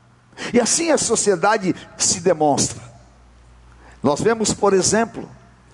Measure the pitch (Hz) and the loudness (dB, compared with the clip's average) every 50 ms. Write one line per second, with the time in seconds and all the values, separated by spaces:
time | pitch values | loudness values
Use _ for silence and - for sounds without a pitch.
0 | _ _ _ _ _ _ - - - - - 240 233 - - - 330 330 285 - | _ _ _ _ _ _ -18 -14 -8 0 0 0 2 2 0 -2 0 0 0 0
1 | - - 226 - - 202 190 165 175 202 220 220 190 180 - - - - - - | 2 0 -2 0 2 0 0 2 2 0 0 2 0 -2 -4 -4 -8 -18 -8 -4
2 | - - - 190 165 185 170 156 151 147 135 104 98 - - - - - - - | -2 -2 -2 0 0 0 2 2 2 0 2 0 -2 -4 -6 -12 -18 -20 -20 -20
3 | - - _ _ - - - - - - - - - - - - - - - - | -20 -20 _ _ -20 -20 -20 -20 -20 -20 -20 -20 -20 -20 -20 -20 -20 -20 -14 -4
4 | - 135 147 139 147 208 233 226 214 - - - 202 202 190 190 170 - 185 220 | -2 0 0 2 0 0 0 0 -2 -4 -2 0 0 2 2 2 2 2 0 0
5 | 233 220 - 143 - - - - - - _ _ _ _ | 0 -2 -6 -14 -16 -16 -18 -20 -20 -20 _ _ _ _